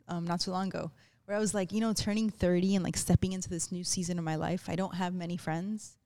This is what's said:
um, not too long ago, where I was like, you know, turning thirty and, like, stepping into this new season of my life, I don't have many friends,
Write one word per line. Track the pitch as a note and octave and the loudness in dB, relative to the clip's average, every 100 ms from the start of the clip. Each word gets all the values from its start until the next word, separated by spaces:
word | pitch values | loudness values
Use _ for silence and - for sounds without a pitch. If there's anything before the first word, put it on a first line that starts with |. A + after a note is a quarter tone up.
| - | -8
um, | F3 E3+ | -6 -2
not | F3 | -2
too | F#3+ | -2
long | F#3 F#3+ | -2 -2
ago, | F3 E3 - - _ - | -4 -6 -10 -20 _ -4
where | G#3 | 0
I | |
was | G#3+ | 2
like, | G#3 F#3 | 0 0
you | G#3 | 0
know, | A3+ | 0
turning | G#3 - G#3+ A3 | 0 0 2 0
thirty | - F3+ F3+ F#3+ G3 | 2 4 4 4 2
and, | |
like, | E3+ - | 2 0
stepping | - F3 F#3 | 4 6 4
into | F#3 - | -2 -6
this | E3+ - | -6 -4
new | F3+ | -4
season | F3+ - F3 F3 | -2 -2 0 -2
of | D#3+ | 0
my | D#3 | 0
life, | E3+ E3+ - | 0 -2 -2
I | F3 | -2
don't | F#3+ F3 | -2 -2
have | F3+ | -2
many | F3+ E3+ F3 | -2 -4 -4
friends, | - D#3+ F#3+ G#3+ - - | -2 -2 -2 -6 -8 -18